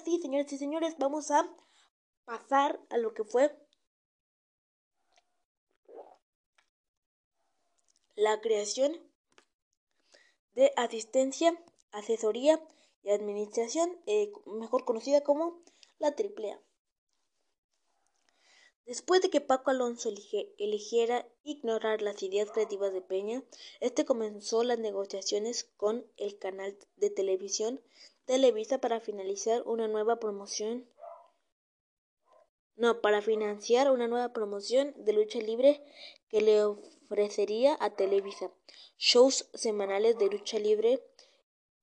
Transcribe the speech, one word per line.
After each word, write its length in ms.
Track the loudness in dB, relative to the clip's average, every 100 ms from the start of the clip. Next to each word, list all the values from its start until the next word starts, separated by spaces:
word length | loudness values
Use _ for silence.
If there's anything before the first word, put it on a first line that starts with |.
sí, 160 | -2 -2
señoras 320 | 0 -2 -2
y 60 | -4
señores, 380 | -6 -2 -4 -2
vamos 320 | -2 -2 0
a 240 | 0 0 -8 _ _ _ _ _ _
pasar 560 | -14 -12 0 2 2 -2 -4
a 80 | -2
lo 160 | -2
que 100 | -6
fue 300 | -2 2 2 0 _ _ _ _ _ _ _ _ _ _ _ _ _ _ _ _ _ _ _ _ _ _ _ -20 -20 -20 _ _ _ _ _ _ _ _ _ _ _ _ _ _ _ _ _ _ _
la 260 | -2 0 0
creación 560 | 0 -2 -2 -2 -2 -2 -16 _ _ _ _ _ _ _ _ _ _ _ _ _ _
de 180 | 4 4 4
Asistencia, 840 | -2 -4 -2 0 0 2 2 2 -12 _ _
Asesoría 760 | -14 -4 -2 0 2 4 4 0 _ _ _
y 80 | -2
Administración, 920 | 0 0 -6 -4 -4 -2 0 -2 -2 -2
eh, 240 | 0 0 -6 -12
mejor 380 | -10 -2 -2
conocida 380 | 0 -4 2 2
como 380 | 4 0 0 -6 -20 _ -20 -2
la 160 | -2
triple 380 | -2 -6 -4 -8
A. 100 | -8 _ _ _ _ _ _ _ _ _ _ _ _ _ _ _ _ _ _ _ _ _ _
Después 380 | -14 -10 2 4
de 80 | 4
que 100 | 2
Paco 300 | 2 0 2
Alonso 380 | 0 -2 -2 -6
elige-, 460 | -8 -6 -6 -6 -8
eligiera 720 | -4 -4 -2 0 2 -2 -4 _
ignorar 600 | -12 -6 -2 -2 0 -2
las 200 | -4 -6
ideas 280 | -4 -2 -2
creativas 420 | -2 -2 -2 -4
de 80 | -4
Peña, 420 | -4 -4 -4 -8 -10 -20 -20 -8
este 240 | -4 -2
comenzó 580 | 0 0 -2 -8 -4 -2
las 160 | 0 -2
negociaciones 840 | -2 -4 -6 -6 -4 -4 -4 -6 -10 -4
con 300 | -2 -2 -8 -10
el 220 | -10 -8
canal 400 | -10 -8 -10 -12 -20 -4
de 140 | -2
televisión 680 | 0 0 0 -2 -4 -4 -4 _ _ -20 _
Televisa 560 | -2 4 4 4 -2 -2
para 200 | 0 -2
finalizar 600 | -6 -8 -6 -4 0 0 0
una 220 | -4 -2
nueva 320 | 0 0 0
promoción, 680 | -2 -6 -8 -6 -6 -6 -10 _ -20 -20 -20 _ _ _ _ _ _ _ _ _ _ _ _ _ _ 0
no, 240 | 0 2
para 200 | 2 2
financiar 680 | 2 -2 -2 -6 0 4 4
una 160 | 2 0
nueva 260 | -2 -4
promoción 640 | -4 -6 -6 0 0 0 -4
de 160 | 0
lucha 280 | 2 2 -2
libre 420 | -4 4 4 4 -2 -20 -20 -20 -2
que 120 | 2
le 220 | 6 6
ofrecería 1160 | 4 -2 -12 _ -6 0 0 0 0 4 2 2
a 100 | -2 0
Televisa, 560 | 0 0 -2 -10 -12 _ _ -20 -20 -4
shows 540 | 4 8 8 6 -6
semanales 640 | -6 -4 -2 -2 2 2 4
de 80 | 2
lucha 300 | 0 -4 -2
libre 440 | 2 4 4 2 -2 _ -20 _ _ _ _ _